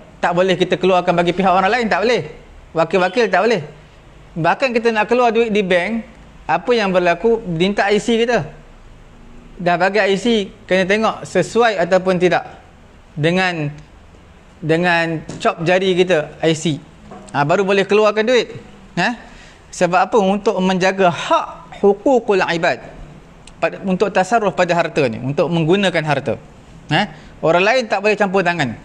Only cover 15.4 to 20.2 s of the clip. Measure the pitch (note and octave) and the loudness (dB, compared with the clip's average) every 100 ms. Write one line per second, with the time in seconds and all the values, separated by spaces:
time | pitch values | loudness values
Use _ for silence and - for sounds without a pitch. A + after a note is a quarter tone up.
15.4 | - F#3 E3 F#3 F#3+ F3 F3+ D#3+ C#3+ - | -4 -2 0 2 2 0 2 0 -2 -4
16.4 | E3 D#3 F3 C#3 - - - - - C3+ | -2 0 -2 -4 -8 -20 -20 -20 -8 -2
17.4 | C#3+ F#3 F#3+ G3 F#3+ G#3 G#3+ G#3+ A3 B3 | 0 0 2 0 2 2 2 0 0 0
18.4 | E3+ - - - - - G3 A#3 - - | 0 -8 -18 -20 -12 -4 -4 -4 -12 -20
19.4 | - - - - F3 F3 G3 A#3+ | -20 -20 -14 -2 0 2 2 2